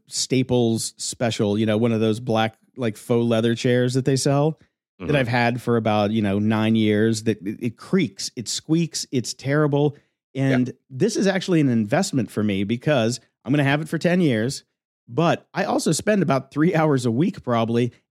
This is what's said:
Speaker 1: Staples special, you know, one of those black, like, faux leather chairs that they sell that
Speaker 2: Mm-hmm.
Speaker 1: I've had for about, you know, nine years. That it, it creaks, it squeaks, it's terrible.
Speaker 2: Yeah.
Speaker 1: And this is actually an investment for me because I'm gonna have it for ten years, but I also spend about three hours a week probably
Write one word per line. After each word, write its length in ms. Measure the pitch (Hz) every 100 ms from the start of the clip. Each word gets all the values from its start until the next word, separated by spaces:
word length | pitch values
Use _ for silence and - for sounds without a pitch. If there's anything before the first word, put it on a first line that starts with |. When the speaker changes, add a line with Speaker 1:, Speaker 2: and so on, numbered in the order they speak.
| -
Speaker 1:
Staples 840 | - - 127 127 123 117 113 - -
special, 600 | - - 120 - 107 104
you 100 | 110
know, 120 | 107
one 140 | 117
of 80 | 110
those 180 | 110 107
black, 380 | 123 110 110 - _ -
like, 200 | 120 107
faux 280 | - 120
leather 300 | 120 113 117
chairs 400 | 117 127 123 123
that 100 | 131
they 120 | 131 135
sell 420 | 147 139 151 156 _ _ _ _
that 80 | 92
Speaker 2:
Mm-hmm. 100 | 143
Speaker 1:
I've 120 | 120
had 340 | 123 120 120
for 140 | 120 117
about, 340 | 110 107 104
you 120 | 113
know, 180 | 104 101
nine 340 | 104 110 110
years. 480 | 113 107 104 113 110
That 180 | 113 104 92
it, 120 | 107
it 140 | 120 -
creaks, 560 | - 190 123 - -
it 140 | - 113
squeaks, 580 | - - 165 160 - -
it's 200 | 127 110
terrible. 640 | - 135 143 151 139 147 143 _ _ _
Speaker 2:
Yeah. 140 | 135 135
Speaker 1:
And 220 | 127 123 - _
this 260 | 131 196 -
is 100 | 196
actually 320 | 185 185 170
an 80 | 143
investment 640 | 117 104 147 196 139 104
for 120 | -
me 220 | 107 98
because 560 | 101 120 - 143 113 123 - _
I'm 80 | -
gonna 100 | 147
have 160 | 139 147
it 80 | 156
for 100 | 165
ten 220 | 175 180
years, 440 | 165 113 113 - - _ _ _ -
but 380 | 120 170 123 -
I 100 | 160
also 280 | 190 254 220
spend 300 | 156 - 214
about 280 | 165 139 -
three 240 | 139 165
hours 320 | 160 156 135 120
a 40 |
week 300 | 113 190 -
probably 480 | - 117 117 117 120 - _